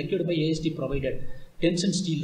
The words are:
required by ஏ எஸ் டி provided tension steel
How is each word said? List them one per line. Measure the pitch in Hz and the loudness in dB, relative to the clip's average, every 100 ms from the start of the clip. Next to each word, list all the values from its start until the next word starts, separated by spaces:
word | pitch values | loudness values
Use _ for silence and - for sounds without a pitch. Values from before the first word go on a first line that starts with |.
required | 147 185 165 | 0 0 0
by | 165 | 2
ஏ | 156 | 2
எஸ் | 156 160 | 2 0
டி | 151 | -2
provided | 131 139 135 - - - - - | -2 0 0 0 0 -2 -8 0
tension | 165 185 196 156 | 0 2 0 0
steel | 170 147 | 0 0